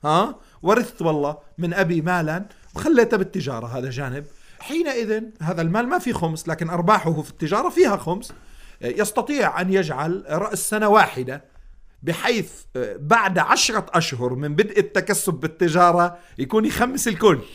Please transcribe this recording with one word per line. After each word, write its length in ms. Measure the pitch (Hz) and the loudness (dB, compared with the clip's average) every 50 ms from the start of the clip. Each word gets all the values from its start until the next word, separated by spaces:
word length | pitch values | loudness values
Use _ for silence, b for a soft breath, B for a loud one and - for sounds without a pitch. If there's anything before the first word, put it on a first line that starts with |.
| - | 0
ها، 340 | 147 156 170 202 226 254 b b b b b | 2 2 2 2 0 -4 b b b b b
ورثت 400 | - 170 214 240 240 - - - | 0 2 2 2 2 -2 -6 -4
والله 360 | 175 165 156 151 143 143 151 - _ - - - | -2 0 0 0 -2 -4 -4 -8 _ -20 -10 -6
من 160 | 170 175 170 | -6 -4 0
أبي 260 | 196 196 165 175 165 | 0 0 0 0 -2
مالاً 480 | 151 175 180 175 160 156 156 180 208 - b b b b b | 0 0 -2 0 -2 -2 -4 -6 -8 -10 b b b b b
وخليته 420 | - - 302 330 240 226 226 233 | -6 0 2 4 4 4 4 2
بالتجارة، 500 | 202 190 190 - - 123 135 131 113 117 | 0 -2 -2 -4 -6 -6 -6 -8 -8 -8
هذا 240 | 117 120 131 123 131 | -8 -8 -8 -8 -6
جانب. 340 | 123 127 143 127 123 143 147 - b b b b b b | -8 -8 -8 -8 -8 -10 -12 -14 b b b b b b
حينئذ 640 | - - 277 330 339 294 262 240 226 208 214 220 233 220 - _ | -14 -6 -4 -2 -2 -2 -2 -4 -2 -2 -2 -4 -4 -10 -12 _
هذا 200 | 156 160 185 165 | -4 -4 -2 -2
المال 260 | 165 165 175 220 240 247 | -2 0 0 0 0 0
ما 100 | 320 359 | -2 -2
في 140 | - 254 | -2 -2
خمس، 360 | 226 - 170 165 160 160 - 156 | -2 -2 -2 -4 -4 -4 -6 -6
لكن 220 | 160 156 170 160 | -4 -4 -4 -4
أرباحه 520 | 175 170 170 180 214 185 - 165 160 147 | -4 0 2 4 2 4 2 0 -2 -2
في 80 | 147 - | -4 -8
التجارة 380 | - - 165 147 180 214 294 359 | -8 -6 -4 0 0 0 0 0
فيها 280 | - 330 359 262 202 | 4 4 4 4 4
خمس، 360 | - - - 180 208 233 - b b b b b b b b b b | 0 -2 -4 -6 -6 -6 -12 b b b b b b b b b b
يستطيع 800 | - 123 127 196 208 208 - 247 214 - 294 277 214 160 135 160 | -6 -6 -2 -2 -2 0 0 -4 -2 -2 -2 0 0 0 0 -2
أن 120 | 185 185 | -2 2
يجعل 520 | 190 190 185 151 143 127 147 165 175 196 - 135 | 2 2 0 0 -2 -4 -2 -2 -4 -4 -6 -4
رأس 420 | 151 170 196 214 208 175 - - | -4 -2 -2 -2 -4 -6 -4 -2
سنة 180 | 208 214 214 208 | -2 0 4 6
واحدة، 560 | 208 214 170 - - 131 127 127 131 151 - _ _ - - - - - - - _ _ | 6 6 6 4 2 -6 -6 -6 -8 -12 -14 _ _ -20 -20 -20 -20 -20 -20 -20 _ _
بحيث 500 | - 139 165 - - 220 247 220 170 - - - - - - 127 123 107 98 | -6 -6 -6 -2 -2 -2 -2 -2 -2 -6 -10 -20 -20 -12 -8 -8 -8 -6 -8
بعد 420 | 95 143 147 220 233 214 196 185 175 | -10 0 2 2 2 4 2 2 2
عشرة 480 | 151 - - - - - 220 214 170 - - | 4 4 4 2 2 0 -2 -4 -4 0 0
أشهر 400 | 175 160 - 139 113 123 123 127 | 0 0 0 -4 -4 -2 -2 -2
من 200 | 127 147 147 147 | -2 -4 -2 2
بدء 240 | 151 220 208 - 208 | 2 0 2 2 0
التكسب 560 | 190 202 - 196 185 - 202 196 - 196 170 | 0 2 0 -2 0 0 -2 -2 0 -2 -4
بالتجارة 840 | 131 156 160 160 - 185 170 151 175 175 175 170 175 175 175 175 B B B B B | -2 -4 -8 -2 0 0 2 4 6 6 6 6 4 2 2 0 B B B B B
يكون 260 | 135 135 - 220 220 | -6 0 2 2 2
يخمس 440 | - - - 226 254 269 269 - 233 | 2 0 0 -2 -2 -2 -4 -2 -2
الكل 300 | 202 165 220 208 165 131 - - | -2 4 6 6 6 6 0 -10